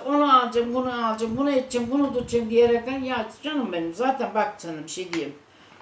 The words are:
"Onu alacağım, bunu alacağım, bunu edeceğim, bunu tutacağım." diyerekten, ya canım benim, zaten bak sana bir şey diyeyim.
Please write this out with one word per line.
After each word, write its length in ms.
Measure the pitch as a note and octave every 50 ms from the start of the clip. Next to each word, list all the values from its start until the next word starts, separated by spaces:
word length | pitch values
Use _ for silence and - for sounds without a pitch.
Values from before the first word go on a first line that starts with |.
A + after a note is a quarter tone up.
| -
"Onu 320 | C4+ C#4+ D4 D4 D4 C4 B3+
alacağım, 340 | A#3+ A3+ A3+ A#3 A#3 A#3+ A#3+
bunu 340 | B3+ B3+ B3+ B3 A#3+ A3+ A3+
alacağım, 300 | A3 G#3+ A3+ A3+ A3 B3+
bunu 140 | C#4 C#4+
edeceğim, 360 | C#4 B3+ B3+ - - A#3+ A#3 A#3
bunu 220 | C4 C#4+ C#4 C4 A3+
tutacağım." 360 | B3 A3+ - A#3 A#3 A3+ G#3+
diyerekten, 540 | A3+ A#3 A#3+ A#3 A#3+ A#3 A3+ B3+ C4+ C4+ C4
ya 220 | B3+ B3+ A3+ G#3+ - - - -
canım 280 | D4 D#4 C#4+ A#3 F#3+
benim, 220 | F3 E3+ E3 E3 E3
zaten 400 | F#3+ B3 C4+ C4 - A3+ G3 -
bak 180 | G#3+ G3+ - - -
sana 260 | - E3+ D#3+ D3+ D3+
bir 40 | -
şey 240 | - F#3 F#3 F3 E3+
diyeyim. 220 | E3 C#3 C#3 - - - _ - - - - - -